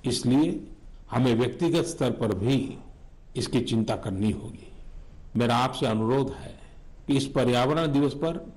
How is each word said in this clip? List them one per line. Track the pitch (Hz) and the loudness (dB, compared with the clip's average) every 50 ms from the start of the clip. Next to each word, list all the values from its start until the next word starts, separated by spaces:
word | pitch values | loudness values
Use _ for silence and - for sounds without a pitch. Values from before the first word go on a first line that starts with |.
| - | -2
इसलिए | 123 120 - - 123 127 143 156 170 - - - - - - - - - - - - | -2 -2 0 2 4 4 6 4 4 0 -4 -8 -12 -18 -18 -18 -20 -20 -20 -14 -4
हमें | - 120 131 127 113 | 0 2 4 4 4
व्यक्तिगत | 110 127 123 - - 175 165 165 165 - | 4 2 0 0 0 0 2 2 2 0
स्तर | - - - 139 123 | 0 -2 -2 0 0
पर | 107 - 120 107 101 | 0 0 0 -2 0
भी | 90 98 123 139 123 - - - - - - - - - - - - - - - | 0 2 2 2 2 0 -2 -8 -12 -16 -18 -20 -20 -20 -20 -20 -20 -20 -10 -6
इसकी | 131 - - - 123 | -6 -4 0 0 0
चिंता | - - 120 113 107 107 110 | 2 2 0 0 2 0 -2
करनी | 98 - 104 95 95 104 110 | -4 -4 -4 -2 0 0 0
होगी। | 95 - - - - - - - - - - - - - - - - - - - - | 0 -2 -8 -12 -14 -14 -16 -18 -18 -16 -16 -16 -16 -16 -16 -16 -18 -18 -18 -4 -2
मेरा | 117 120 117 120 | 0 2 2 2
आपसे | 120 127 135 135 - 151 | 2 2 0 0 -2 -2
अनुरोध | 117 110 110 110 113 127 139 135 - - | 0 0 0 2 2 2 2 2 0 -4
है | - - - - - - - - - - - - - - | -10 -12 -14 -14 -16 -18 -20 -20 -18 -18 -18 -18 -14 -2
कि | - 139 | 0 2
इस | 135 135 | 2 2
पर्यावरण | - 139 135 123 123 123 120 123 139 151 160 165 151 | 0 0 2 4 4 4 4 4 2 2 2 2 2
दिवस | 139 143 147 139 131 | 4 4 4 2 2
पर | 139 160 165 170 185 - - - | 0 -2 -2 -2 -4 -8 -12 -18